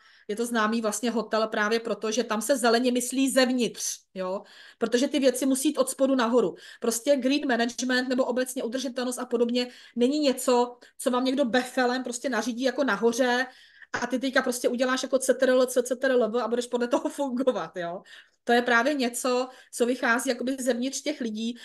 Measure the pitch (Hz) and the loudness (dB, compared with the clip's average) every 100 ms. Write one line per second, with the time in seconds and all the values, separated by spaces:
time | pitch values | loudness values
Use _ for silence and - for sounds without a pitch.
0 | _ _ - 208 240 233 214 226 220 208 | _ _ -8 -6 -2 0 0 0 -2 -2
1 | 240 226 214 220 220 220 208 226 226 202 | -2 -2 -2 -2 0 0 0 -2 -2 -4
2 | 220 226 233 214 220 277 240 233 247 247 | -2 -2 -2 -2 0 2 4 2 2 0
3 | 240 262 269 233 254 254 226 - - - | -2 0 2 4 2 2 -2 -4 -8 -8
4 | _ 190 185 196 - - - - 226 247 | _ -8 -6 -8 -10 -20 -20 -6 -2 0
5 | 277 294 262 247 269 262 311 294 254 - | 2 2 2 2 0 2 2 2 -2 0
6 | 269 269 233 247 190 - - - 226 226 | 2 2 4 2 2 -2 -14 -6 -4 -2
7 | - 285 254 285 285 226 240 - 254 254 | 2 2 2 0 0 0 0 -2 -2 0
8 | 262 254 254 240 254 262 233 262 269 247 | 0 0 0 -2 -4 -4 -4 -4 -6 -4
9 | 254 247 254 233 233 240 247 - - 233 | -6 -6 -4 0 0 0 -2 -8 -12 0
10 | 240 302 285 262 - 240 240 - - - | 2 4 2 2 2 2 2 -4 -20 -6
11 | 269 247 262 262 262 247 247 - 247 254 | -2 0 0 2 2 2 0 0 0 0
12 | 254 240 277 226 226 233 262 - 277 202 | -4 -6 -2 -2 -2 -2 -2 0 0 2
13 | 233 233 247 247 254 - - _ - - | 2 2 2 2 -2 -8 -20 _ -10 -6
14 | 240 247 269 262 262 247 254 240 254 254 | -2 -2 0 2 0 0 0 0 0 0
15 | 254 262 - 254 254 254 254 254 247 240 | 0 0 2 2 4 4 4 0 -2 0
16 | 262 254 220 240 226 233 240 240 240 277 | 2 2 2 0 -2 -2 -2 -2 0 0
17 | 302 294 277 240 262 208 165 185 170 180 | -2 -4 -4 0 0 0 -4 -8 -8 -8
18 | - - - _ - 240 247 233 247 302 | -14 -20 -20 _ 2 2 4 4 4 0
19 | 240 240 262 247 254 - - - 240 254 | -2 -2 -2 -2 -4 -10 -16 -2 -2 0
20 | 254 233 269 247 240 269 254 233 254 269 | 0 0 0 -2 -4 -2 -2 0 -2 -4
21 | 285 294 233 214 226 240 | -6 -4 -6 -4 -6 -8